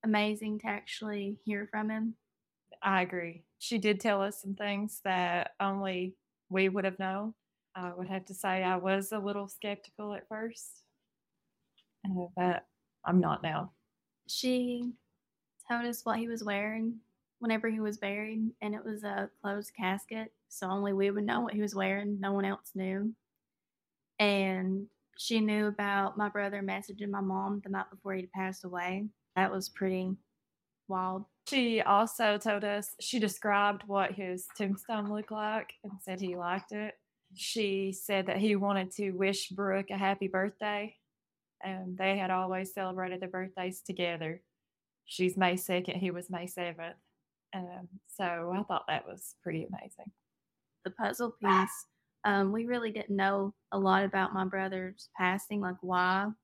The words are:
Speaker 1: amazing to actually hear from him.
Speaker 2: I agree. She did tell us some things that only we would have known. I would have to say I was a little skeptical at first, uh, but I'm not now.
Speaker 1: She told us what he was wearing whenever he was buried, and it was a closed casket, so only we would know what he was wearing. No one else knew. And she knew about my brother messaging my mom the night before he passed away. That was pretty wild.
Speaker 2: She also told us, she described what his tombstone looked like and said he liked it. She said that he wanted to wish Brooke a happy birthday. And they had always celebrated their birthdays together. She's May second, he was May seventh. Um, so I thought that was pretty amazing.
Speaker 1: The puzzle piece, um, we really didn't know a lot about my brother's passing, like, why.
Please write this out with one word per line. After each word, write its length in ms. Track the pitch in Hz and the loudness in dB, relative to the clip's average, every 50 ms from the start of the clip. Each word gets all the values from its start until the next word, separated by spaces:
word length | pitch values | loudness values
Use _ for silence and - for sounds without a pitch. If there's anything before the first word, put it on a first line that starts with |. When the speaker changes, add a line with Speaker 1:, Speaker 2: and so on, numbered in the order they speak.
| - | 2
Speaker 1:
amazing 540 | 226 214 208 208 214 214 208 220 214 214 214 | 4 4 4 4 2 0 -2 -2 -4 -4 -4
to 60 | - | -2
actually 720 | 226 208 208 - - - - 220 214 214 202 202 196 208 208 _ | -4 -4 -4 -6 -8 -10 -8 -6 -6 -4 -4 -4 -4 -6 -6 _
hear 220 | 214 208 202 208 208 | -4 -2 -2 -4 -4
from 180 | - 208 214 214 | -4 -4 -2 -2
him. 260 | 220 220 220 226 226 _ _ _ _ _ _ _ _ _ _ _ - - - | -2 -2 -2 -2 -4 _ _ _ _ _ _ _ _ _ _ _ -18 -4 0
Speaker 2:
I 180 | 196 190 185 | 2 4 4
agree. 440 | 180 180 185 180 170 170 165 175 - _ _ _ | 4 2 0 -4 -4 -4 -8 -12 -18 _ _ _
She 200 | - - 233 226 | -6 -2 -2 2
did 200 | 190 214 208 196 | 4 4 4 4
tell 220 | - 233 208 196 196 | 4 2 4 4 2
us 200 | 202 202 - - | 0 -2 -6 -6
some 120 | 196 196 | -6 -4
things 460 | 190 214 202 202 196 208 214 - - - | -2 -2 -2 0 -2 -2 -4 -6 -4 -2
that 480 | 196 185 180 180 180 175 175 - - - _ | 0 2 2 2 2 2 0 0 -2 -4 _
only 560 | 196 196 196 196 196 190 185 180 180 185 185 _ _ _ _ _ _ _ | 0 0 0 0 0 -2 0 -2 -2 -4 -6 _ _ _ _ _ _ _
we 180 | 180 190 190 190 | 2 4 4 4
would 160 | 185 202 190 | 4 2 0
have 140 | 196 185 190 | 0 0 0
known. 340 | 190 185 190 196 208 226 220 _ _ _ _ _ _ _ _ | -2 -2 -2 -2 -4 -6 -8 _ _ _ _ _ _ _ _
I 180 | 185 180 180 175 | -8 -8 -8 -6
would 120 | 180 180 180 | -6 -6 -4
have 180 | 190 190 185 | -4 -6 -6
to 80 | - 190 | -8 -12
say 280 | - - 196 185 190 185 | -4 -2 0 0 2 2
I 140 | 185 185 | 2 2
was 340 | 180 180 190 190 196 196 196 | 2 2 2 2 2 2 -2
a 80 | 220 214 | -4 -4
little 300 | 196 202 202 202 202 196 | -2 -2 -4 -4 -6 -8
skeptical 640 | - - - 208 202 202 - - _ - 214 208 208 | -10 -8 -6 -6 -6 -6 -8 -20 _ -10 -8 -6 -6
at 140 | 196 - _ | -8 -8 _
first, 540 | 220 214 220 233 226 - - - - - _ _ _ _ _ _ _ _ _ _ _ _ _ _ _ _ _ _ _ _ _ _ _ _ _ | -8 -6 -6 -8 -8 -10 -16 -16 -16 -20 _ _ _ _ _ _ _ _ _ _ _ _ _ _ _ _ _ _ _ _ _ _ _ _ _
uh, 200 | 196 190 180 180 175 180 | -4 -4 -4 -4 -6 -2
but 300 | - 180 180 175 - - _ _ _ _ _ _ _ _ | 0 2 2 2 0 -2 _ _ _ _ _ _ _ _
I'm 160 | - 180 185 | 6 6 6
not 220 | 175 165 147 - - | 6 6 2 0 0
now. 300 | 165 156 151 - 151 _ _ _ _ _ _ _ _ _ _ _ - | -2 -2 -2 -4 -6 _ _ _ _ _ _ _ _ _ _ _ -8
Speaker 1:
She 640 | - - - 254 254 254 247 247 247 240 240 247 233 _ _ _ _ _ _ _ _ _ _ _ _ _ - - | -6 -2 0 2 2 2 2 0 -2 -2 -4 -4 -6 _ _ _ _ _ _ _ _ _ _ _ _ _ -6 -4
told 180 | 240 233 233 | -2 -2 0
us 180 | 240 240 240 - | -2 -4 -4 -2
what 140 | 233 220 226 | -2 0 0
he 100 | 233 233 | 0 -2
was 160 | 233 226 220 | -4 -4 -2
wearing 520 | 208 202 202 208 214 220 226 220 226 233 226 _ _ _ _ _ _ _ _ | -2 0 0 0 -2 -2 -2 -2 -2 -2 -4 _ _ _ _ _ _ _ _
whenever 280 | 240 233 226 220 220 233 | 0 2 2 2 2 0
he 120 | 220 220 | 0 2
was 180 | 214 214 208 214 | 0 -2 -2 -2
buried, 520 | - 196 202 208 214 214 220 220 220 226 240 _ 214 | -2 -2 -2 -2 -4 -4 -2 0 0 0 -2 _ -4
and 120 | 208 208 | -4 -4
it 100 | 214 - | -4 -4
was 180 | 226 214 214 214 | -6 -6 -6 -6
a 260 | 208 202 202 196 202 _ _ _ | -4 -2 -2 -4 -4 _ _ _
closed 300 | 202 196 208 208 - _ | -2 -2 -2 -4 -8 _
casket, 580 | - 220 185 190 196 - - 220 220 220 220 _ _ _ _ | -4 -2 0 0 -2 -4 -8 -8 -8 -8 -8 _ _ _ _
so 200 | - - 196 185 | -12 -8 -4 -2
only 240 | 190 202 202 202 196 | 0 0 2 2 2
we 180 | 190 196 202 | 4 4 4
would 140 | 202 208 208 | 4 2 0
know 160 | 208 233 233 | 2 2 2
what 140 | 240 233 208 | 0 0 0
he 60 | 208 | 0
was 140 | 214 208 202 | 0 0 0
wearing. 460 | 196 190 190 190 196 208 208 208 196 | 0 2 2 2 0 0 -2 -2 -2
No 120 | 196 196 196 | 0 0 2
one 120 | 196 196 | 2 2
else 260 | 196 196 - _ - - | 2 0 -2 _ -10 -6
knew. 380 | 190 190 190 190 196 202 220 220 _ _ _ _ _ _ _ _ _ _ _ _ _ _ _ _ _ _ _ _ _ | -4 -2 -2 0 0 -2 -2 -4 _ _ _ _ _ _ _ _ _ _ _ _ _ _ _ _ _ _ _ _ _
And 680 | 214 208 202 196 190 190 185 185 185 185 190 196 202 - _ _ _ _ _ - | 4 4 6 4 4 2 2 2 2 0 0 0 -2 -8 _ _ _ _ _ -10
she 220 | - - 233 220 | -4 0 2 2
knew 260 | 214 214 214 214 214 | 4 4 4 4 2
about 500 | 208 208 208 202 202 202 196 196 196 - | 2 2 0 -2 0 2 2 2 2 0
my 120 | 208 208 208 | 0 -2 0
brother 340 | 202 208 202 202 202 202 196 | 0 0 -2 0 -2 -2 -2
messaging 480 | 196 190 196 202 - 196 202 202 202 | -2 -2 -4 -6 -8 -10 -8 -4 -4
my 100 | 196 202 | -2 0
mom 400 | 196 190 190 190 196 202 202 202 196 | 0 0 0 0 0 -2 -2 -4 -4
the 60 | 196 | -2
night 200 | 196 190 190 - | -2 -2 -2 -4
before 240 | 196 196 _ 196 190 | -8 -12 _ -4 -4
he 120 | 190 180 | -4 -4
passed 380 | 180 - 190 190 190 190 - - | -6 -6 -4 -4 -4 -4 -6 -10
away. 420 | 185 175 180 175 180 185 196 208 214 - _ _ _ _ | -6 -4 -4 -2 -2 -2 -2 -4 -6 -8 _ _ _ _
That 140 | 185 190 - | 2 2 4
was 180 | - 190 190 - | 2 -2 -4 -6
pretty 460 | _ - 196 190 185 185 185 185 190 - _ _ _ _ _ _ _ _ _ _ _ _ _ | _ -2 0 0 2 0 0 -2 -4 -4 _ _ _ _ _ _ _ _ _ _ _ _ _
wild. 380 | - 196 185 185 185 185 190 208 _ _ _ _ - | -4 -2 -2 -2 -2 -2 -4 -8 _ _ _ _ 0
Speaker 2:
She 340 | 277 269 247 240 226 220 - | 2 4 4 4 4 4 6
also 560 | - 202 202 220 220 - - 240 214 208 208 | 8 8 8 6 4 2 2 4 4 4 4
told 260 | - 220 208 202 208 | 2 0 0 2 2
us, 300 | 208 202 202 208 - - - | 0 -2 -2 -4 -6 -8 -8
she 180 | - - - 247 | -6 -2 0 2
described 640 | 214 202 185 - - 214 202 202 202 202 202 202 - | 2 2 0 0 0 2 4 6 4 4 2 0 -4
what 260 | 214 196 196 190 - 190 | 0 2 2 2 2 0
his 340 | 196 196 185 180 180 - - - | -4 -4 -4 -4 -6 -6 -10 -4
tombstone 560 | - 214 190 196 190 - - 233 214 208 202 208 | -2 0 0 0 -2 -2 -4 -2 -2 -2 -2 -4
looked 200 | 208 208 - 214 | -4 -4 -6 -6
like 400 | 214 214 214 214 220 - - - _ _ | -4 -2 0 -2 -2 -4 -6 -14 _ _
and 100 | 202 196 190 | -14 -14 -12
said 200 | - - 185 185 | -8 -8 -6 -4
he 160 | 196 180 180 | -4 -4 -4
liked 360 | 180 175 175 180 196 190 - 214 | -2 0 0 0 -2 -2 -6 -6
it. 220 | 208 214 214 - _ _ _ _ _ _ _ 190 | -6 -6 -6 -8 _ _ _ _ _ _ _ -14
She 580 | 190 - - - 233 214 196 196 196 196 196 190 | -10 -8 -4 -2 0 2 2 2 2 0 -2 -2
said 340 | - - - 202 190 190 | -4 -4 0 0 0 2
that 120 | 190 - - | 2 0 2
he 160 | 202 220 208 | 4 4 4
wanted 360 | 196 196 202 202 196 185 185 - | 4 4 2 2 2 0 -2 -4
to 180 | - 208 196 | -2 -2 -2
wish 380 | 185 180 196 190 196 196 - - | 0 2 2 2 2 0 -2 -6
Brooke 420 | 185 185 202 196 190 196 196 196 | -4 -2 0 2 2 0 0 -2
a 80 | 202 190 | -2 0
happy 300 | 196 190 196 196 196 190 | 2 2 2 2 0 -2
birthday. 680 | 185 190 190 208 202 _ 214 208 208 202 208 220 - _ _ _ _ _ _ _ _ _ _ _ _ _ - | 0 0 0 0 -2 _ -2 -2 -2 -2 -4 -6 -10 _ _ _ _ _ _ _ _ _ _ _ _ _ -8
And 360 | 190 190 185 185 185 185 185 | -6 -6 -6 -6 -8 -4 0
they 180 | 190 190 196 | 2 2 4
had 140 | 202 190 185 | 4 2 2
always 420 | 185 185 185 185 185 185 190 190 - | 2 2 2 2 0 -2 -2 -4 -4
celebrated 480 | 202 190 185 180 185 185 180 185 185 | -4 -2 -2 -2 -2 -2 -2 -4 -4
their 80 | 190 180 | -6 -6
birthdays 520 | 185 185 185 190 185 - 180 185 185 - | -4 -4 -4 -4 -4 -4 -4 -4 -4 -6
together. 600 | - - 190 180 175 175 170 165 165 156 165 185 _ _ _ _ _ _ _ _ _ _ _ _ _ | -8 -8 -4 -2 0 0 0 -2 -4 -4 -4 -6 _ _ _ _ _ _ _ _ _ _ _ _ _
She's 320 | - - - 185 185 180 | -14 -2 2 2 2 4
May 200 | 190 190 180 175 | 4 4 4 4
second, 420 | 185 - - 185 180 180 185 - 180 | 2 0 0 0 0 0 0 -2 0
he 120 | 190 185 | 0 -2
was 200 | 170 175 175 - | -2 -4 -8 -6
May 160 | 190 170 175 | -8 -6 -6
seventh. 500 | 180 - - 175 175 165 160 165 165 180 _ _ _ _ _ _ _ _ _ _ _ - | -8 -6 -6 -6 -6 -6 -8 -10 -12 -12 _ _ _ _ _ _ _ _ _ _ _ -8
Um, 340 | 190 180 175 180 185 185 175 185 196 _ _ | -8 -8 -8 -10 -12 -14 -14 -16 -18 _ _
so 440 | - - 202 175 175 170 165 170 180 | -6 -4 -2 -2 -2 -2 -2 -2 -2
I 60 | 190 208 | -2 -2
thought 220 | - 190 - - - | 0 -2 -2 0 0
that 180 | 156 139 - | -2 -2 -2
was 280 | - - 185 - - - _ _ | -6 -14 -12 -14 -16 -16 _ _
pretty 220 | 180 160 160 160 | -4 -4 -4 -4
amazing. 460 | - 190 - - 202 - _ - 208 - _ _ _ _ _ _ _ _ _ _ _ _ _ _ | -6 -10 -12 -12 -16 -18 _ -18 -18 -18 _ _ _ _ _ _ _ _ _ _ _ _ _ _
Speaker 1:
The 60 | 185 | -10
puzzle 440 | 185 - 226 202 - - 240 233 233 _ 214 | -6 -2 -2 -2 -2 -2 -4 -4 -4 _ 2
piece, 440 | 196 175 185 190 214 - - - _ _ _ _ _ _ _ _ | 4 6 6 4 2 -2 -10 -14 _ _ _ _ _ _ _ _
um, 280 | 208 202 196 196 190 202 | 2 4 4 4 4 2
we 140 | 220 233 | 0 0
really 240 | 240 247 240 233 220 | 0 0 0 0 -2
didn't 260 | 208 214 - - 202 | -4 -4 -4 -2 2
know 380 | 196 190 196 196 202 196 196 - _ _ _ - | 4 4 4 4 2 0 0 -4 _ _ _ -2
a 60 | 196 | 2
lot 260 | 196 190 190 190 196 | 4 6 6 6 6
about 300 | 196 196 196 190 - - | 4 2 2 2 2 2
my 100 | 190 190 | 0 0
brother's 640 | 185 190 190 190 190 190 185 185 185 196 - - - _ | 0 0 -2 -2 -2 -2 -4 -6 -6 -10 -14 -20 -18 _
passing, 440 | - 185 180 185 202 - - 214 208 | 0 2 2 2 2 -2 -2 -2 -2
like, 160 | 202 180 180 185 | -2 -2 -4 -4
why. 480 | - 180 185 180 180 180 185 190 202 208 220 _ | -2 0 4 4 4 6 4 4 2 0 -4 _